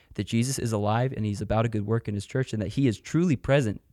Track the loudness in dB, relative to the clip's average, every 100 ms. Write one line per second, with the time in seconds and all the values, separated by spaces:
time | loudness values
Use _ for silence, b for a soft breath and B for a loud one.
0 | b -6 -2 0 0 -2 -2 0 0 0
1 | 0 -2 -4 -4 -2 0 0 0 0 -2
2 | -2 -6 -4 -4 -2 -2 -2 2 2 2
3 | 0 2 2 2 2 2 2 -4 _